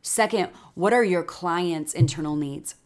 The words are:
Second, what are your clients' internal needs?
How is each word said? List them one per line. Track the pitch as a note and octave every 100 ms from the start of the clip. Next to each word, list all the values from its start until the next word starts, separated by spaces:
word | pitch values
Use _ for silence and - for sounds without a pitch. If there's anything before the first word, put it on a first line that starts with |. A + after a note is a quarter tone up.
Second, | - - G#3+ A3 F3+ - -
what | - F#3+
are | A#3+
your | A3 F3+
clients' | E3 - F3+ E3+ F3+ D#3+ D3+
internal | D3 C3+ - D3+ D3+
needs? | C#3+ C#3+ - -